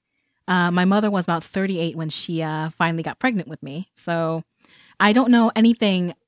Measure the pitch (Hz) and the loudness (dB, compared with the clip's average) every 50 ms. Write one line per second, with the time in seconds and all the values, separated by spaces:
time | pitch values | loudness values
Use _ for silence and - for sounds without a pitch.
0 | _ _ _ _ _ _ _ _ _ - 180 180 175 175 175 180 180 190 196 208 | _ _ _ _ _ _ _ _ _ -2 0 2 2 2 2 2 2 2 2 2
1 | 208 208 202 185 175 - 170 165 - - - 196 190 190 190 170 170 165 - 160 | 2 0 0 -2 -2 -2 -4 -4 -4 -6 -6 -4 -4 -2 -2 -4 -4 -4 -4 -6
2 | 160 156 - - - - 170 160 160 156 156 156 156 160 - - 175 165 165 165 | -6 -6 -6 -6 -6 -4 -4 -4 -4 -4 -4 -4 -6 -6 -4 -2 -2 -2 -2 -4
3 | 156 156 - - - 262 233 190 160 156 156 - - 139 139 165 190 - _ - | -6 -8 -8 -4 -4 -2 -2 -2 -6 -6 -12 -14 -14 -12 -12 -12 -12 -14 _ -14
4 | - 175 170 165 165 160 165 160 - - _ _ _ _ _ _ _ _ _ _ | -8 -4 -4 -2 -2 -2 -4 -6 -8 -12 _ _ _ _ _ _ _ _ _ _
5 | 190 208 214 247 269 247 240 233 226 220 - 220 220 233 233 - 220 202 190 180 | 2 4 4 4 4 6 4 6 4 4 4 4 4 4 4 4 2 0 0 0
6 | 180 175 - - _ | 0 -2 -6 -10 _